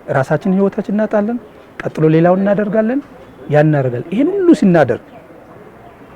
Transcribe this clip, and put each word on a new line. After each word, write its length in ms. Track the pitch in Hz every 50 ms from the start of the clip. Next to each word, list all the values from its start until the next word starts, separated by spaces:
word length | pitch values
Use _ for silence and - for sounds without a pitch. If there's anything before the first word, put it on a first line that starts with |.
| - -
ራሳችንን 480 | - 143 131 - 160 147 - 196 185 190
ህይወታችን 360 | 196 196 - - 196 - 196
እናጣለን፣ 440 | 208 220 214 - 208 208 214 240 247 - - - - - - - -
ቀጥሎ 260 | - - - - 156 160
ሌላውን 320 | 156 160 165 175 180 190
እናደርጋለን፣ 600 | 196 196 208 185 208 208 180 220 220 220 247 285 285 - - - - - - - - -
ያን 160 | 143 151 151
እናደርጋለን። 440 | 156 151 143 131 127 120 123 - -
ይሄን 180 | - 208 277 339
ሁሉ 200 | 381 403 370 349 -
ስናደርግ 480 | - - 196 175 165 143 117 113 95 - - - - - - - - - - - - - - - - - - - - - - -